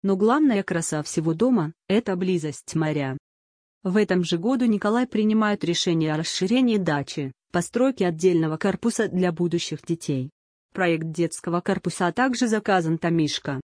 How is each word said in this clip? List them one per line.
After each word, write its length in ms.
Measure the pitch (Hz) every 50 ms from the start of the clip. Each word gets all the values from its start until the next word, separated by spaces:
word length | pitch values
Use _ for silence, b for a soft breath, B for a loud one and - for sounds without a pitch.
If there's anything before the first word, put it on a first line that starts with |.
Но 140 | - 196 196 185
главная 460 | 202 220 247 302 311 285 233 196 190
краса 380 | - 180 170 160 - - 151 147
всего 300 | - - - 156 165 165
дома — 400 | 160 220 254 254 214 156 151 165 _ _ _
это 280 | 190 214 233 - 190
близость 600 | 180 185 185 185 170 151 151 143 - - - -
моря. 420 | 160 160 156 151 151 139 135 131 143 _ _ _ _ _ _ _ _ _ _ _ _ _
В 140 | 190 180 214
этом 260 | 214 - 190 180 175
же 140 | 156 170 170
году 280 | 170 226 269 254 247
Николай 420 | 240 208 202 - 208 220 240 254 247
принимает 560 | - 208 214 214 214 220 214 208 208 202 -
решение 500 | 170 170 - - 185 170 160 156 156 151
о 40 | 151
расширении 600 | 160 - - - 185 190 226 254 262 240 220 208
дачи, 540 | 185 165 151 143 135 - - - 143 135 131 _ _ _
постройке 560 | - 175 175 - - 233 247 269 254 - 190 175
отдельного 500 | 165 156 175 190 175 165 160 160 156 156
корпуса 500 | - 202 190 - - 233 226 - 220 190
для 240 | - 180 180 180
будущих 500 | 170 160 175 175 160 170 - - 160 151 -
детей. 440 | - 165 165 - - 147 131 127 143 _ _ _ _ _ _ _ _ _
Проект 380 | - 185 175 170 160 160 165
детского 500 | 156 165 170 165 - - - 180 170 175
корпуса, 460 | - - 196 180 _ 180 - - 190 175
а 40 |
также 360 | 165 - 247 269 247 233 254 233
заказан 500 | 214 214 208 - 196 185 170 160 160 165
Томишко. 640 | - 170 170 165 156 147 - - _ - 139 131